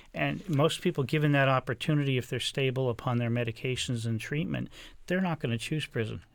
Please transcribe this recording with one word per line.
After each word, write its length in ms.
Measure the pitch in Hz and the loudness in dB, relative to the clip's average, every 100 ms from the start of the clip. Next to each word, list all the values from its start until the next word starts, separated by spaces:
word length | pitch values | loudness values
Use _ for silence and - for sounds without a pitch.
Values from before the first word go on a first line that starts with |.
| - | -12
And 280 | - 143 147 - | -4 -2 -2 0
most 320 | 139 156 - | 2 2 2
people, 220 | 180 160 | -2 0
given 280 | 135 156 147 | 0 2 4
that 140 | 143 135 | 6 6
opportunity, 680 | 131 - 120 - 147 139 127 | 4 0 -2 2 2 2 0
if 100 | - | -2
they're 140 | 123 | -4
stable 480 | - - 131 127 131 | -2 0 0 2 0
upon 280 | 117 131 120 | 0 0 0
their 120 | 117 | 0
medications 760 | 120 117 113 127 123 - 120 113 | 0 -2 -4 -4 -4 -2 -2 -2
and 140 | 110 | -4
treatment, 500 | - 147 180 65 - - - - - | -4 -4 -2 -4 -6 -10 -20 -14 -4
they're 160 | 180 | 0
not 180 | 185 156 | 0 0
gonna 180 | 131 117 | -2 -2
choose 280 | - 156 - | -2 -4 -2
prison. 380 | - 110 113 - | -4 -4 -6 -12